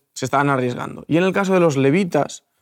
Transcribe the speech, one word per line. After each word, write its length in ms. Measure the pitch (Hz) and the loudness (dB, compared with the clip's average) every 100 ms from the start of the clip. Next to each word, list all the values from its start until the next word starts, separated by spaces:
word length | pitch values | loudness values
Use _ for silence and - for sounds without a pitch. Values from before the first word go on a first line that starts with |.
| _ | _
se 100 | - | -10
estaban 240 | 131 139 143 | -2 0 2
arriesgando. 560 | 135 127 123 143 - - | 0 -2 -4 -10 -12 -2
Y 80 | 151 | 0
en 60 | |
el 80 | 185 | 2
caso 200 | 185 190 | 0 0
de 80 | 190 | 2
los 160 | 170 139 | 2 2
levitas, 680 | 135 165 190 151 139 - _ _ | 2 2 0 0 -2 -6 _ _